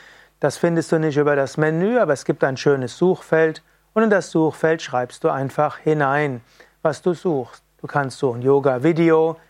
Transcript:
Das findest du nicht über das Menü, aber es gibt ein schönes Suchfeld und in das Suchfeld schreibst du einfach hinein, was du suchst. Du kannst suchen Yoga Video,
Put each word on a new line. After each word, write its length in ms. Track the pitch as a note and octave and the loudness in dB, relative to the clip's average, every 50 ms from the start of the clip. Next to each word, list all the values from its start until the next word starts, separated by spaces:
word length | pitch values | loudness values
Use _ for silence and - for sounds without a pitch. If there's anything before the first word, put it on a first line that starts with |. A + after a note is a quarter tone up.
| - - - - - _ _ _ | -20 -20 -20 -20 -20 _ _ _
Das 200 | - D3 - - | -4 -4 -2 0
findest 340 | - E3+ E3+ E3 D#3 - F3+ | 0 0 0 0 -2 0 0
du 60 | D#3+ | 0
nicht 180 | D#3 D#3 C#3 | 0 0 0
über 180 | C#3+ D3 D3 D3 | 0 2 2 2
das 220 | C#3+ C#3 B2+ - | 0 0 -2 -2
Menü, 420 | - D3+ D#3 D#3+ E3 F3+ G#3 A#3+ B3 | -2 -2 0 0 0 0 0 2 2
aber 140 | G#3+ D#3 C#3+ | 2 0 0
es 140 | B2+ - | -2 -2
gibt 180 | - D#3 - - | -4 -4 -2 -2
ein 140 | C#3+ C3 B2 | -2 -2 0
schönes 400 | - D3 C#3+ C3+ B2+ A#2 - - | 0 0 0 0 0 -4 -4 0
Suchfeld 640 | F3 F#3 F3+ F3+ - - E3+ D#3+ D#3+ D#3+ D#3 - _ _ _ _ _ _ - | 0 0 0 0 -2 -2 0 2 2 2 0 -4 _ _ _ _ _ _ -2
und 80 | G#3+ A3 | 0 2
in 80 | A3 | 2
das 200 | G3+ F#3+ E3 - | 2 0 0 0
Suchfeld 520 | - E3+ D#3+ D#3 - - - D#3+ E3 D#3+ - | 0 0 0 0 0 0 0 0 0 -2 -4
schreibst 420 | - B2+ B2 B2 B2 - - - | -6 -4 -4 -4 -4 -6 -4 -4
du 60 | D#3+ | -2
einfach 480 | D#3 C#3 C3+ C3+ - - D3 D3 - - | -2 -2 -4 -6 -2 -2 -2 -2 -4 -4
hinein, 640 | - D#3 D#3 D3+ D3 C3+ C3+ D3 D3+ C#3+ C3 A#2+ - _ _ _ - _ _ _ - | -2 -2 0 0 0 0 0 0 0 -2 -4 -6 -12 _ _ _ -20 _ _ _ -4
was 180 | D#3+ C#3+ - | -4 -4 -2
du 140 | - F#3 F3 | -2 -4 -4
suchst. 480 | - - F#3 D#3 C3+ A#2+ - - - _ _ _ _ | -2 -2 -4 -2 -4 -4 -8 -12 -20 _ _ _ _
Du 60 | - | -12
kannst 320 | D3 - D3 C#3 C3 - - | -6 -4 -4 -4 -4 -4 -4
suchen 240 | - C3+ A#2 A#2+ A#2+ | -4 -4 -2 -2 2
Yoga 400 | C3 C#3 C#3 C3+ C#3+ B2+ B2 B2 | 2 2 4 4 2 0 0 0
Video, 540 | E3 E3+ D3+ E3+ E3 D#3+ D#3+ D#3+ E3 D#3+ - _ | 0 2 2 4 4 4 4 2 0 -2 -6 _